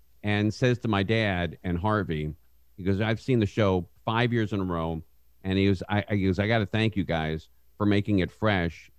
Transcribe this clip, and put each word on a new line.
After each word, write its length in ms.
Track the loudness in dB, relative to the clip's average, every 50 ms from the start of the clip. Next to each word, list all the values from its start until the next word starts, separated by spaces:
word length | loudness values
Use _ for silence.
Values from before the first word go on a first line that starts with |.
| _ _ _ _ -4
and 300 | -2 0 0 0 0 0
says 240 | 0 0 0 0 0
to 80 | -2 -2
my 140 | 0 0 0
dad 540 | 0 0 0 0 0 0 -2 -2 -4 -6 -6 -6
and 140 | -4 -4 -2
Harvey, 520 | 0 0 0 0 0 -2 -4 -4 -4 -6 -6 -10 _ _ _ _ _ _ _ -6
he 60 | -4
goes, 180 | -2 -2 0
"I've 180 | 0 -2 -2 -2
seen 200 | -2 0 0 2
the 60 | 2 0
show 400 | 0 2 2 2 2 2 0 -4 _ -12 -6
five 260 | -4 0 0 0 2
years 220 | 2 0 0 0 -2
in 60 | -2
a 20 | -2
row," 380 | -2 -2 -2 -2 -2 -4 -6 -8 -12 _ -20 _ _ -20 -10 -4
and 140 | -2 2 4
he 80 | 4
goes, 180 | 4 2 2 0 -2
"I," 160 | -2 -2 -2 0
he 140 | 0 0 2
goes, 140 | 2 2 2
"I 80 | 0 2
gotta 180 | 0 0 0 0
thank 280 | 0 0 0 0 0
you 80 | -2 -2
guys 460 | -2 -2 -2 -2 -2 -4 -6 -8 -12 _ _ _ _ -6 -2
for 80 | 2
making 340 | 2 2 2 2 2 2 2
it 120 | 0 0
fresh 580 | -2 -2 0 0 2 2 0 -2 -4 -8 -14 -20 -12